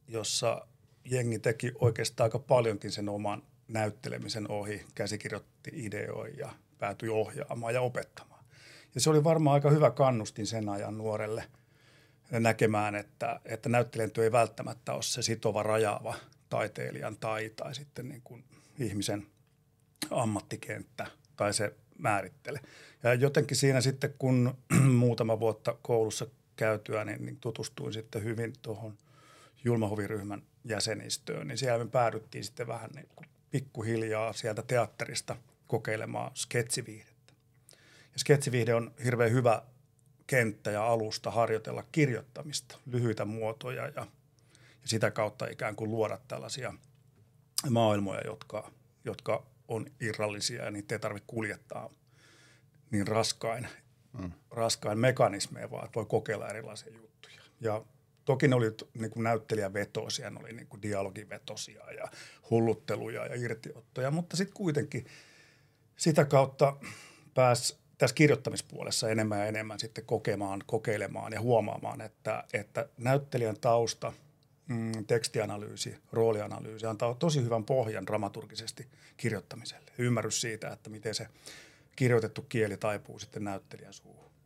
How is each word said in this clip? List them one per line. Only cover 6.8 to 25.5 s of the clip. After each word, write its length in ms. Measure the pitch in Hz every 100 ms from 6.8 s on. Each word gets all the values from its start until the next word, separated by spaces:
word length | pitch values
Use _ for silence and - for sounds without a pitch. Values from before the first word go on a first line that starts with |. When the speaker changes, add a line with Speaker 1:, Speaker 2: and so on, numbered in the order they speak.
| 104 98 113
Speaker 1:
ohjaamaan 640 | 110 104 - - - 117
ja 60 | 123
opettamaan. 640 | 127 120 - - - - - - - - -
Ja 60 | -
se 100 | 139
oli 140 | 151
varmaan 300 | 151 160 151
aika 160 | 143 143
hyvä 200 | 151 151
kannustin 560 | - 135 120 107 - 104
sen 220 | 113 104
ajan 300 | 101 107 107
nuorelle 460 | 110 107 107 113 107 - _ _ _ _ _ _ _
näkemään, 640 | 120 113 110 113 107 104
että, 460 | 104 101 _ 120 117
että 240 | - 110 -
näyttelijän 420 | 120 120 113 110
työ 140 | 110
ei 80 | 113
välttämättä 600 | 120 110 - - 113 -
ole 100 | 135
se 200 | - -
sitova, 400 | 113 113 113 104
rajaava 520 | 107 110 107 107 113 113 - _ _
taiteilijan 680 | 117 110 - 123 - 120 107
tai, 360 | 113 110 110 -
tai 180 | -
sitten 340 | 135 143 - 127
niin 140 | 120
kuin 200 | - 120 - - _ -
ihmisen 480 | 120 104 98 104 101 _ _ _ _ _ _ _ -
ammattikenttä 960 | - 117 101 - 104 - 107 - - 104 - _ -
tai 180 | 104
se 200 | 101 104 - _ -
määrittele. 640 | 135 101 95 - - 143 - - - -
Ja 120 | 120
jotenkin 420 | 123 139 143 - 135
siinä 240 | 139 131
sitten, 340 | 120 131 143 -
kun 400 | 131 127 123 127 _
<clears throat> 320 | - 135 127
muutama 380 | 123 117 113 110
vuotta 360 | 113